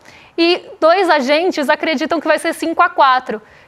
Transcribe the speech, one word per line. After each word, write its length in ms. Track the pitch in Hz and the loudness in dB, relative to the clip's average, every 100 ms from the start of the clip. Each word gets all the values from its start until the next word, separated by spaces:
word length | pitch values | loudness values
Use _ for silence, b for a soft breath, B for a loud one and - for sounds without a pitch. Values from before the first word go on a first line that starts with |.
| B B B - | B B B -2
E 260 | 339 359 - - | 0 0 -6 0
dois 280 | 320 370 359 | 2 2 2
agentes 640 | 302 254 302 359 311 277 | 2 2 0 0 -2 -2
acreditam 500 | 302 330 269 302 330 | -2 -2 -2 -2 -2
que 60 | 320 | -2
vai 120 | 311 | -2
ser 140 | 330 | -2
cinco 300 | - 320 330 | -6 -4 0
a 80 | 349 | 0
quatro, 500 | 359 262 254 254 214 B B | 2 2 2 -2 -10 B B